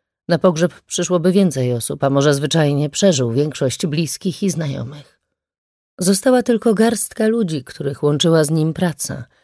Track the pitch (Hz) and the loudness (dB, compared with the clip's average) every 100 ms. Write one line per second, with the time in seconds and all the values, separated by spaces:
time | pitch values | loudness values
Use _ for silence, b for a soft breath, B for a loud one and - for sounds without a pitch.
0 | _ _ - 170 190 156 170 - - - | _ _ -2 2 2 2 0 -2 -10 -6
1 | 175 180 170 185 190 135 123 120 - 143 | -2 0 2 4 2 2 -2 -2 -4 -2
2 | 139 139 143 139 151 165 147 143 147 - | 0 2 2 2 0 2 2 2 -2 0
3 | 202 139 123 120 151 - 135 - - 151 | 2 2 0 0 -2 -2 -4 -2 -4 -2
4 | 160 - 185 - 196 156 147 135 120 147 | -4 -4 -6 -4 -4 -4 -6 -6 -10 -12
5 | - _ _ _ _ _ _ _ _ - | -20 _ _ _ _ _ _ _ _ -6
6 | 175 196 269 254 247 226 233 202 226 233 | -2 0 2 2 2 0 2 2 2 0
7 | - - 220 226 196 156 - - 143 147 | -4 -2 0 0 -2 -4 -8 -8 -8 -2
8 | 147 147 175 165 147 160 156 156 180 147 | 0 2 4 4 2 0 -2 -2 -4 -4
9 | - - - _ | -8 -10 -14 _